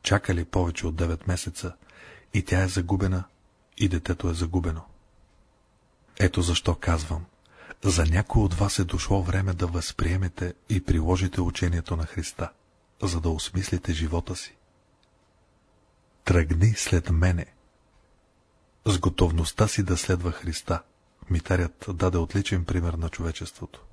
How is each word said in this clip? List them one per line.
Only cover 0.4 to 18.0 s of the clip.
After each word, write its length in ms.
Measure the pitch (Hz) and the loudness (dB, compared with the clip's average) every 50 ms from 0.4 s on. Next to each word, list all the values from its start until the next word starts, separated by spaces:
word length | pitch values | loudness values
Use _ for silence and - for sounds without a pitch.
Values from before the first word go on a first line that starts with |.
| 82 | -2
повече 420 | - - 95 87 85 82 - - | -2 0 0 0 0 -2 -4 -4
от 100 | 85 80 | -4 -2
девет 300 | 82 87 82 82 82 - | 0 0 -2 -2 -2 -2
месеца, 500 | 92 90 90 - - - - - 90 - _ - - - - - - - - - _ - | -2 -2 -2 -4 -8 -8 -8 -10 -10 -12 _ -20 -20 -20 -20 -20 -20 -20 -20 -18 _ -2
и 100 | 104 92 | -2 0
тя 180 | - 90 92 | 2 2 2
е 60 | 95 92 | 2 2
загубена, 560 | 92 98 87 87 98 92 98 92 92 92 95 - _ _ _ _ _ _ _ _ _ | 0 -2 0 0 0 2 2 0 0 -2 -4 -8 _ _ _ _ _ _ _ _ _
и 120 | - 110 95 | 0 0 2
детето 420 | 87 85 - - 85 - - 87 | 2 0 -2 -2 -4 -2 0 -2
е 40 | 82 | 0
загубено. 500 | 82 87 82 87 92 85 85 80 82 - - - - _ _ _ _ _ _ _ _ _ _ _ _ _ _ _ _ _ _ _ _ _ _ _ - | 0 -2 0 0 -2 -2 -2 -4 -6 -10 -16 -20 -20 _ _ _ _ _ _ _ _ _ _ _ _ _ _ _ _ _ _ _ _ _ _ _ 2
Ето 240 | 98 87 - - | 2 2 4 2
защо 320 | 87 85 87 - - - 82 | 0 2 0 0 0 0 -2
казвам, 520 | - - - 85 80 80 80 80 80 87 _ _ _ _ _ _ - - - - _ - | 0 0 0 0 0 0 -4 -6 -8 -8 _ _ _ _ _ _ -20 -20 -20 -18 _ 0
за 200 | 98 87 85 78 | 0 2 4 4
някой 380 | 80 82 90 104 - - 117 | 4 4 2 2 4 4 4
от 120 | 107 92 85 | 4 4 2
вас 240 | - 101 98 - - | 0 0 0 0 -2
е 60 | 95 | -2
дошло 380 | 82 - - - - 98 98 | 0 -2 -4 0 2 2 2
време 300 | 90 85 87 95 95 95 | 2 0 0 0 0 0
да 140 | 90 87 90 | 0 0 -2
възприемете 880 | 87 85 85 80 - - - 87 82 90 95 95 90 - - 90 90 - _ _ _ | -2 -2 -4 -4 -4 -4 -2 0 0 2 0 0 -2 -4 -4 -6 -6 -6 _ _ _
и 160 | 107 95 - | -2 -2 2
приложите 560 | - 87 82 80 82 90 90 95 90 - 95 | 2 0 2 4 2 2 2 2 0 0 0
учението 560 | 90 82 - - 92 85 85 87 85 - 87 | -2 0 0 0 0 0 0 0 -2 -2 -4
на 100 | 82 78 | -4 -4
Христа, 460 | - - - 82 - - - - - _ _ _ _ _ _ _ _ _ _ | -4 -6 -8 -8 -8 -8 -8 -10 -10 _ _ _ _ _ _ _ _ _ _
за 180 | - 95 85 82 | -4 -2 -2 0
да 100 | 80 85 | 0 -2
осмислите 640 | 80 80 - - - 92 92 - - 87 - - | -2 -2 -4 -4 -4 -4 -2 -2 -2 -2 -2 -2
живота 440 | 85 78 80 76 82 85 - - 92 | -2 -2 -2 -2 -2 -2 -4 -4 -8
си. 200 | - - - - _ _ _ _ _ _ _ _ _ _ _ _ _ _ _ _ _ _ _ _ _ _ _ _ _ _ _ _ _ _ _ _ _ _ | -10 -10 -16 -18 _ _ _ _ _ _ _ _ _ _ _ _ _ _ _ _ _ _ _ _ _ _ _ _ _ _ _ _ _ _ _ _ _ _
„Тръгни 500 | - 87 87 80 76 82 82 95 113 110 | 2 4 4 4 4 4 4 6 4 4
след 360 | - - - - 85 - - | 2 0 0 0 0 2 2
мене.“ 360 | 85 80 85 92 87 87 80 - _ _ _ _ _ _ _ _ _ _ | 2 4 4 4 2 0 -4 -8 _ _ _ _ _ _ _ _ _ _